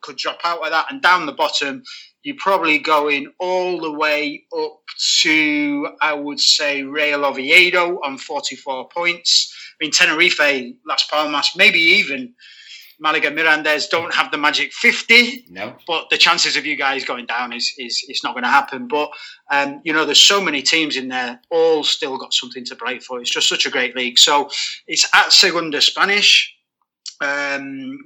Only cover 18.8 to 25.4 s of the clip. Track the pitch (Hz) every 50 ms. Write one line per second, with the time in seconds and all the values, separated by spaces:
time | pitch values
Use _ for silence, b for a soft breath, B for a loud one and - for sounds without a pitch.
18.8 | 123 120 147 147 147 147 B B B B B B B - 143 143 139 139 139 151
19.8 | - 160 156 160 151 139 143 - - - 202 202 190 165 147 139 135 - 165 160
20.8 | 156 143 123 131 131 127 127 127 127 120 123 - _ _ 170 165 165 165 160 151
21.8 | 139 - - - 156 139 131 131 139 - - - 135 123 123 131 120 123 127 -
22.8 | 117 120 127 113 - - 127 123 120 120 - - 113 - 175 - - 123 - 135
23.8 | 123 123 123 127 123 120 123 - - 165 147 143 139 B B B B B B B
24.8 | B - 160 - - - - 196 190 - - -